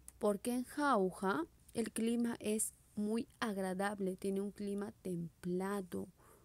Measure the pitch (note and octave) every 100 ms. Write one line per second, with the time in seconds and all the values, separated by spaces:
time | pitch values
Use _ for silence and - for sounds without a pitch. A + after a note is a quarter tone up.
0 | - - G#3 G3+ B3 B3 B3 - D4 A#3
1 | F#3 - F#3+ A3+ E4+ - - A#3 A3 -
2 | A3+ A#3 A#3 A#3 G#3+ A3 - - - -
3 | G#3 A3+ - - A#3+ G3 F#3+ F#3+ G3+ G#3
4 | F#3+ F#3 G3 G3 G3+ - G3+ G3+ G#3 -
5 | F#3 F3 E3+ - F3 F3+ F#3+ G3+ F3+ G3
6 | F#3+ - - -